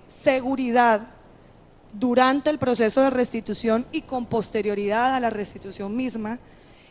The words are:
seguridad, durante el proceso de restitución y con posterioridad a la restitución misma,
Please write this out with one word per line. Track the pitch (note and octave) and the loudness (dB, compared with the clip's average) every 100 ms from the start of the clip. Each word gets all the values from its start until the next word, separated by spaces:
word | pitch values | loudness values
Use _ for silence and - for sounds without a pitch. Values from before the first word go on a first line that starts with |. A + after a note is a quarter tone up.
| - | -16
seguridad, | - D4 C4 B3+ C4+ B3+ A#3+ A#3+ G#3+ A#3+ - - - - - - - - G#3 | -4 0 2 0 -2 2 4 6 4 0 -18 -20 -20 -20 -20 -20 -20 -20 -4
durante | B3 A#3+ B3+ C#4 D4+ | 0 4 4 4 0
el | D4+ | 0
proceso | B3+ A#3 A3 C4 | 0 2 2 4
de | C4+ | 2
restitución | B3+ B3 A3+ A3 G#3 A3+ A3+ C4 | 2 -2 -4 -6 -4 0 0 -2
y | D#4+ | -8
con | - B3+ A#3+ | -6 -8 -4
posterioridad | A#3 - A3 G#3 G3+ G3+ G#3+ B3+ | -4 -2 -4 -2 -2 -2 0 0
a | C4 | 0
la | A#3 | -2
restitución | A3 F#3+ G3 G3 F#3+ G3 A3+ | -4 -8 -10 -14 -10 -8 -6
misma, | B3+ A3+ G#3+ A#3+ - - - - - | -4 -6 -8 -10 -14 -20 -20 -20 -20